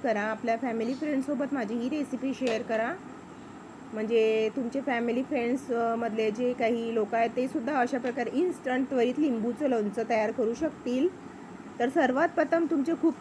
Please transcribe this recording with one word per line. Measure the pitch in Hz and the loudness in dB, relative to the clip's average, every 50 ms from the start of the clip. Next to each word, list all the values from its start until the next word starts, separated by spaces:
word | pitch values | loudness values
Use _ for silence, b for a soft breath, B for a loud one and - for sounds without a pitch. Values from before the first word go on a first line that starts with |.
| - | 0
करा, | 233 214 208 | 0 0 0
आपल्या | 208 220 220 214 - 226 226 226 | 0 -2 -4 -4 0 -2 0 0
फॅमिली | 247 247 226 226 220 233 269 | 0 -2 -2 -2 -2 -2 -2
फ्रेंड्ससोबत | 254 311 302 294 269 262 - 294 240 285 - 285 | -2 -2 0 0 0 0 0 -2 -2 -2 -2 -2
माझी | 269 226 202 233 | -2 -2 -2 -2
ही | 240 233 262 | -2 -2 -2
रेसिपी | 302 302 277 - - 226 262 269 247 | -2 -2 -4 -4 -4 -4 -2 -4 -2
शेअर | - 262 247 220 220 | 0 0 0 0 0
करा, | - - 226 220 226 247 349 381 - - - - - - - - - - - - - - - - - - - | -2 -2 0 0 0 -2 -4 -6 -10 -16 -16 -16 -16 -18 -18 -18 -16 -16 -16 -16 -16 -18 -18 -16 -14 -10 -6
म्हणजे | 214 220 214 233 226 220 220 220 220 220 220 214 | -4 -2 2 4 4 6 6 4 4 2 0 0
तुमचे | 277 240 233 - 269 | 0 -2 -2 -2 -2
फॅमिली | 262 277 247 233 240 233 233 262 262 | 0 0 0 2 2 0 0 0 0
फ्रेंड्स, | - 302 254 240 240 254 262 - - | 0 0 0 2 2 0 0 0 -2
अ, | 240 233 233 233 233 | 0 0 2 2 2
मधले | 233 233 226 208 226 220 214 | 0 0 -2 0 0 0 0
जे | 208 233 247 247 247 | 0 2 0 0 0
काही | 247 240 226 240 233 233 233 226 | 2 2 2 2 2 0 -2 0
लोक | 220 214 208 - | 0 0 0 2
आहेत | 226 233 233 233 | 2 2 2 2
ते | 254 254 262 | 0 -2 0
सुद्धा | - 320 233 269 302 269 | 0 -2 -2 0 2 2
अशा | 240 247 285 240 | 2 2 0 -2
प्रकारे | 233 247 233 269 240 220 202 | -2 -2 -2 -2 -2 -2 0
इन्स्टंट | 262 359 359 311 - - 254 254 277 269 262 | 2 2 2 0 -2 -2 -2 0 0 0 0
त्वरित | 277 254 233 247 247 294 | 2 2 4 4 4 2
लिंबूचं | 302 285 240 226 214 240 240 - 302 269 | 2 2 2 2 0 -2 0 0 2 2
लोणचं | 254 226 214 208 190 233 226 - | 2 2 2 0 -2 -2 -2 0
तयार | 240 220 214 214 | 2 2 2 2
करू | 220 - 233 220 233 | 0 0 0 0 0
शकतील. | - 320 302 - - - 247 247 254 294 370 370 - - - - - - - - - - - - - | 0 -2 -4 -4 -4 -4 -2 0 2 2 0 0 -2 -16 -16 -16 -16 -16 -16 -16 -16 -16 -12 -4 -2
तर | 240 262 | 0 0
सर्वात | - 339 285 247 254 269 330 339 | 2 4 4 4 4 4 2 2
प्रथम | - 339 311 262 330 339 339 285 | 2 0 0 2 2 2 2 2
तुमचे | 339 277 262 330 320 - | 2 0 2 0 0 2
खूप | - 330 - - | 2 2 2 2